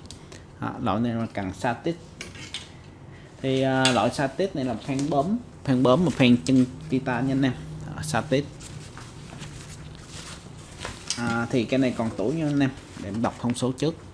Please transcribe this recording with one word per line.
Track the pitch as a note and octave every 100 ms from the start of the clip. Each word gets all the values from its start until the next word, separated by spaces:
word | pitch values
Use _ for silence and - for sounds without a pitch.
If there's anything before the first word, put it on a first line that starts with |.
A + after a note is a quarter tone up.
| - - - - - -
Đó, | A2+ -
loại | A#2+ G2+
này | A#2+
là | A2+ A2+
cần | - F#2+
Satis. | - C3 G2 E3 E3+ - - - - - - - - - - - - - -
Thì, | C3+ C3
à, | C3+ C3 C3
loại | A#2+ A#2
Satis | - C#3 - F#3+
này | D#3
là | B2+
phen | A2 - C3+ D3
bấm. | C#3+ E3 A#3 - -
Phen | - B2+
bấm | C3 C3
và | F3
phen | - B2 A#2+
chân | - C3 B2 - -
titan | C3 B2+ B2+ C3+
nha |
anh | C3+
em. | C3+ - - - -
Đó, | -
Satis. | - A2+ - D3 D3 - - - - - - - - - - - - - - - - - - - - - - - - - - -
À, | A#2+ A#2 A#2
thì | C3
cái | G#2+ C3
này | B2+ A#2
còn | A2+ G#2+
tuổi | G#2+
nha | E3 D3+
anh | C#3+
em. | C3+ - - -
Để | G2+
em | G#2+
đọc | A#2 -
thông | A#2+
số | A#2+ B2
trước. | B2+ D3 - -